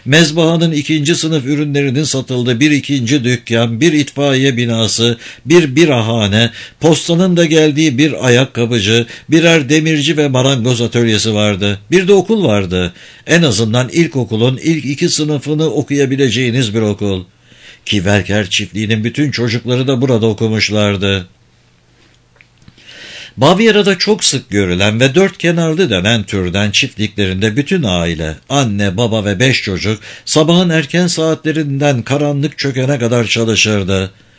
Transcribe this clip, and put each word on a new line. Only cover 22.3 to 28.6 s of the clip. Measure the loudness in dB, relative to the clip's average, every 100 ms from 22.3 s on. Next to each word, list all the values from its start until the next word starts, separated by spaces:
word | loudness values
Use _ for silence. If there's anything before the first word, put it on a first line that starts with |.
| _ _ _ -20 _ -20 -20 -18 -18 -16 0
Bavyera'da | 2 4 4 4 2 0
çok | 0 0
sık | 0 -2 -2
görülen | -2 0 0 0 2
ve | 2
dört | 2 0 0
kenarlı | -2 0 0 0 0
denen | 0 0 0
türden | -2 -4 -2 -2 0
çiftliklerinde | 0 -2 -4 -6 -2 -2 0 -2 -2
bütün | -2 -2
aile, | 0 0 -2 -4 -6 -8 _
anne, | -2